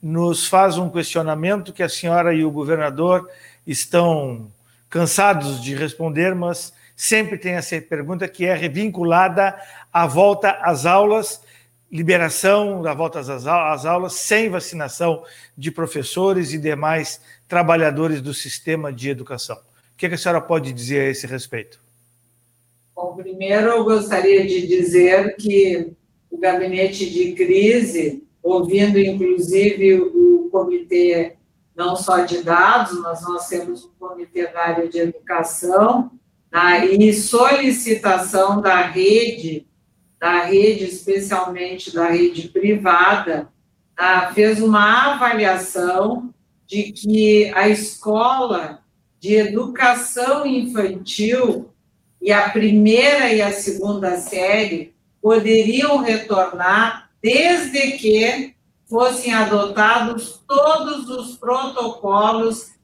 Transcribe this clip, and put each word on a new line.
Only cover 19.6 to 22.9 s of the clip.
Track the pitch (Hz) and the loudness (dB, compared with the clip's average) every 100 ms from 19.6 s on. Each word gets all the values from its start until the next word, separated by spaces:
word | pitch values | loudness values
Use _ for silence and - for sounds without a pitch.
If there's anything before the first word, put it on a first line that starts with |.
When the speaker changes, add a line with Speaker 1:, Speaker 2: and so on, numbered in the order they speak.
| _ _ _ _ | _ _ _ _
Speaker 1:
que | 180 | -6
é | |
que | 170 | -4
a | |
senhora | 185 170 | -2 -2
pode | 156 165 135 | 0 -4 -4
dizer | 127 120 143 | -10 -4 -2
a | 135 | -2
esse | 131 131 | -4 -8
respeito? | 131 - 117 104 _ _ _ _ _ _ _ _ _ _ _ _ | -12 -12 -14 -14 _ _ _ _ _ _ _ _ _ _ _ _